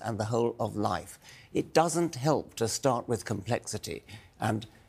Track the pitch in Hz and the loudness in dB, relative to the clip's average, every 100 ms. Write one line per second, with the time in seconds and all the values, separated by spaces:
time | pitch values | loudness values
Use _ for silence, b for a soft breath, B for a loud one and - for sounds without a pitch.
0 | 113 107 110 117 117 - 113 107 107 87 | -4 -2 0 2 2 0 -2 0 0 0
1 | - - B B B - - 160 170 165 | -4 -18 B B B -4 2 4 4 2
2 | 170 131 147 127 - - 113 - 135 120 | 0 2 2 2 0 -2 -2 2 2 2
3 | - 113 - 101 95 117 - 107 - - | 0 -2 -2 -4 0 -2 -2 -8 -6 -10
4 | B B B - 110 110 113 b | B B B -4 -2 -2 -4 b